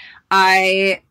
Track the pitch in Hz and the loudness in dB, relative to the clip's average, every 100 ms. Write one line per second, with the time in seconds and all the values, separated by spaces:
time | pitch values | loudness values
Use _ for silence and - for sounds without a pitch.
0 | - - - 190 190 190 190 190 196 180 | -20 -20 -4 0 2 2 0 -2 -2 -4
1 | _ | _